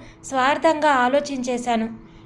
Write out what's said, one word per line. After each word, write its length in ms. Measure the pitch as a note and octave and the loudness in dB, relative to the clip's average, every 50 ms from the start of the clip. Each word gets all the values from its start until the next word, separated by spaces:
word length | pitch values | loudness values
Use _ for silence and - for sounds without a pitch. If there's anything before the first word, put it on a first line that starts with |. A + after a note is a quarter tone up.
| - - - - - | -16 -20 -20 -20 -12
స్వార్థంగా 680 | - C4+ C4 B3+ C4+ D4+ D4 D#4+ E4 D#4 D4+ D4 D4+ | -6 -2 0 2 2 2 2 2 2 2 2 2 2
ఆలోచించేశాను. 1080 | C#4+ B3+ B3 B3 C4+ C#4+ C#4+ C#4+ C#4 B3+ B3 B3+ B3 A#3+ - B3 A#3 A3+ A3 A3+ A3+ - - - - - - | 4 4 2 2 2 0 -2 -2 -6 -6 -4 -4 -4 -4 -2 -2 -2 -2 -2 -4 -8 -12 -18 -20 -20 -20 -20